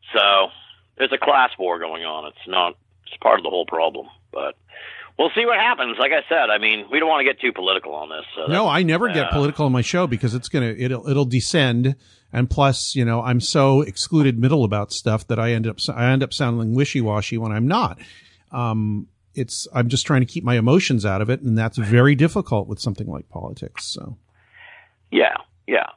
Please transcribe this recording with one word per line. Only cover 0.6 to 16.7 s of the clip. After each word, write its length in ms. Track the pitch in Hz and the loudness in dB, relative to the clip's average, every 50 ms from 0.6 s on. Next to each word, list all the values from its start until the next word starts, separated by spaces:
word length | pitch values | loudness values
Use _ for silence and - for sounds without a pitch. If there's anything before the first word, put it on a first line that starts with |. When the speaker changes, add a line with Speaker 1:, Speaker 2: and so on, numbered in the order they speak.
| - _ - _ _ _ _ - | -20 _ -20 _ _ _ _ -4
Speaker 1:
there's 140 | 135 131 | -2 -2
a 60 | 135 - | -2 0
class 340 | - 147 143 135 127 123 - - | 2 2 4 4 4 2 0 -4
war 220 | 95 90 87 85 | -4 -2 -2 -4
going 240 | 82 80 80 82 82 | -4 -8 -8 -8 -8
on. 240 | 80 78 78 76 76 | -8 -8 -8 -10 -12
It's 200 | - - - 90 | -16 -18 -12 -4
not, 280 | 92 92 90 87 87 _ _ _ _ _ _ - | -2 0 0 0 -2 _ _ _ _ _ _ -20
it's 100 | - - | -20 0
part 180 | - 113 113 101 | 2 4 4 4
of 40 | 85 | 2
the 60 | 78 | -2
whole 160 | 82 90 82 | -4 -4 -4
problem, 420 | - - 82 82 80 71 67 67 67 - _ _ _ | -2 -2 0 0 0 -2 -6 -16 -16 -20 _ _ _
but 240 | - 69 69 71 - _ _ _ - - - - - - - - _ - | -10 -8 -8 -8 -8 _ _ _ -20 -20 -20 -18 -18 -18 -20 -18 _ 0
we'll 140 | 156 165 - | 0 0 2
see 100 | 214 233 | 0 2
what 120 | 233 233 196 | 2 2 2
happens. 400 | 220 240 247 - 127 120 113 113 | 2 0 0 0 -2 -6 -2 0
Like 120 | 127 139 | 0 2
I 100 | 151 151 135 - | 2 0 0 0
said, 220 | 165 165 135 110 | 0 0 2 2
I 80 | 107 107 | 2 2
mean, 280 | 104 110 110 107 101 - | 2 0 0 0 -4 -2
we 80 | 131 151 | -2 0
don't 100 | 160 160 | 2 2
wanna 140 | 160 147 139 | 2 2 2
get 160 | 139 135 _ | 0 0 _
too 120 | - 127 - | -2 -4 -4
political 400 | - 92 92 95 92 - 78 73 | -2 -2 -2 -2 -2 -2 -6 -10
on 160 | 73 76 76 | -10 -10 -12
this. 160 | 78 78 76 - - | -12 -14 -14 -14 -12
So 60 | - 78 - | -8 -4 -2
Speaker 2:
No, 180 | 156 185 220 | 0 0 0
Speaker 1:
that's, 120 | 185 143 165 | 2 2 2
Speaker 2:
I 40 | 185 | 2
never 240 | 160 156 175 214 240 | 2 2 0 0 -2
get 180 | 180 156 139 87 | -2 -2 -2 -2
Speaker 1:
uh, 40 | |
Speaker 2:
political 340 | - 147 139 143 - - 151 | 0 0 0 0 0 -2 0
on 60 | 139 | 0
my 100 | 127 127 | 2 0
show 260 | 117 - - 175 180 156 | 0 0 0 -2 0 0
because 260 | 120 107 - 120 107 | -2 -2 -2 -2 -4
it's 160 | 127 - - | -4 -8 -4
gonna, 240 | - 151 123 117 110 - | -2 -2 -2 -2 -4 -4
it'll, 300 | 127 123 127 117 - 147 | -4 -4 -4 -6 -2 -2
it'll 160 | 139 139 143 | 0 0 2
descend. 680 | 127 120 127 110 - - 170 139 127 120 120 123 135 143 _ _ _ _ _ _ _ | 2 2 0 0 2 0 2 2 2 2 2 2 0 0 _ _ _ _ _ _ _
And 180 | - 120 123 127 | -2 -2 0 0
plus, 460 | - - 143 139 131 - - - - | 2 2 4 2 2 0 -4 -4 -2
you 100 | 139 120 | 0 0
know, 160 | 117 117 117 | 0 0 0
I'm 180 | 117 127 123 120 | 0 0 0 0
so 400 | 104 - - 156 135 135 135 135 | 0 0 2 4 4 6 6 4
excluded 560 | 151 147 95 - - - - 156 147 135 123 113 | 2 0 -4 -8 -6 0 2 4 4 4 2 2
middle 240 | 120 131 156 151 123 | 2 4 4 4 2
about 280 | 104 104 104 101 - | 2 0 -2 -4 -6
stuff 340 | - - - 117 110 110 - _ | -8 -6 -2 -2 -2 -2 -2 _
that 120 | 117 110 | -2 0
I 120 | 113 117 120 | 0 0 0
end 140 | 113 110 113 | 0 -2 -4
up, 100 | 107 - - - - | -4 -6 -6 -6 -2
I 140 | 117 120 123 | 0 2 2
end 100 | 131 135 135 | 2 2 0
up 100 | 123 - | -2 -2
sounding 420 | - 143 120 117 117 113 110 | -2 -2 -2 0 0 0 0